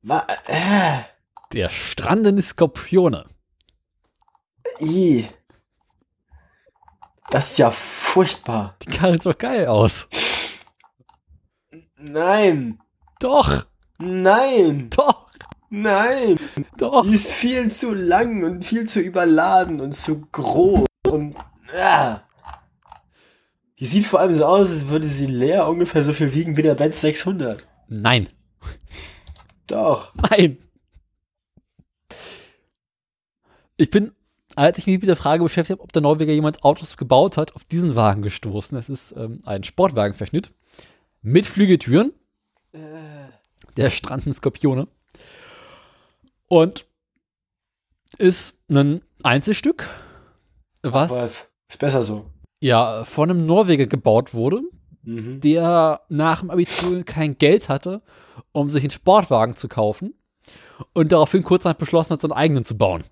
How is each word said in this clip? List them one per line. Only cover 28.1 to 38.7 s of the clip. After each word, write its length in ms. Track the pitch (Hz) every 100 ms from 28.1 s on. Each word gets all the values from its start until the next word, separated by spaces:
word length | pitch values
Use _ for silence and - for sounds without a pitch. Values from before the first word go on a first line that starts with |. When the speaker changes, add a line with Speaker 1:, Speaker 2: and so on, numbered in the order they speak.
| 123 92 _ _ _ - - - - - - - - _ _ -
Speaker 1:
Doch. 480 | - 165 131 - - -
Speaker 2:
Nein. 280 | 208 175 131 _ _ _ _ _ _ _ _ _ _ _ _ _ _ _ - - - - _ _ _ _ _ _ _ _ _ _ _ _ -
Ich 140 | 160
bin, 220 | 202 214 _ _ _ _ -
als 220 | 147 175
ich 80 | 196
mich 120 | 185
mit 100 | 190
der 80 | 170
Frage 260 | 143 160
beschäftigt 340 | 170 - 165 190
habe, 40 |
ob 80 | -
der 100 | 160
Norweger 300 | 147 156 156
jemals 300 | 151 151 151
Autos 340 | 139 147 156 -
gebaut 400 | 123 131 185 156
hat, 180 | 156
auf 100 | -
diesen 300 | _ 165 175
Wagen 280 | 117 110 101
gestoßen. 520 | 101 - 110 104 -